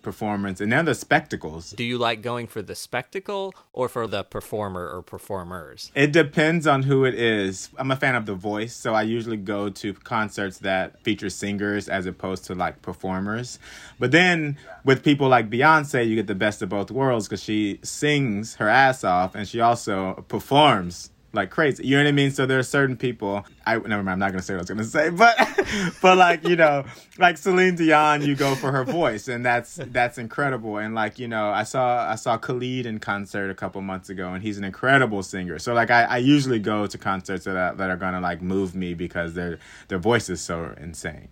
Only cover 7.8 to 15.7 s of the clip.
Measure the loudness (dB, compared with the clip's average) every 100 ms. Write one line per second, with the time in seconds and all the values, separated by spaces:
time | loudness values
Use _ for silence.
7.8 | -4 0 0 0 -2 -6 -4 -4 -6 -6
8.8 | -2 0 0 -2 -4 -6 -4 -4 -4 -6
9.8 | -8 -8 -6 -4 -4 -4 -6 -6 -2 -2
10.8 | -4 -6 -4 -4 -4 -6 -4 -2 -2 -2
11.8 | -4 -4 -6 -8 -8 -8 -8 -6 -6 -6
12.8 | -14 -10 -6 -4 -4 -6 -8 -14 -20 -20
13.8 | -16 -4 2 4 4 2 -2 -8 -12 -2
14.8 | 2 4 4 4 4 4 2 2 6